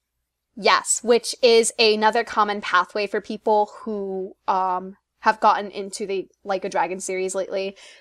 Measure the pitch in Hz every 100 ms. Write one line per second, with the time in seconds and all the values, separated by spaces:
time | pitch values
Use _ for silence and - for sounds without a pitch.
0 | _ _ _ _ _ - 202 185 - -
1 | 220 233 - - 240 226 226 - 226 214
2 | 214 233 226 220 208 208 - 180 180 214
3 | 202 180 - 214 226 214 208 - 226 208
4 | 196 190 190 - - 190 185 180 190 202
5 | _ _ 220 220 220 175 208 - 196 -
6 | 196 196 - _ 202 190 196 180 170 190
7 | - 185 185 190 - 196 196 - - -